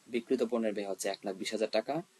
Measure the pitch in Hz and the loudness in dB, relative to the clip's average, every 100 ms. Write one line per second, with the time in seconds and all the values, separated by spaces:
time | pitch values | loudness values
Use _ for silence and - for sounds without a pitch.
0 | - 120 - 127 117 120 110 104 98 95 | -4 -2 2 2 2 2 0 -2 -4 -4
1 | 101 95 101 95 104 107 110 110 117 156 | -4 -4 -4 -4 -2 0 2 2 0 -2
2 | - | -4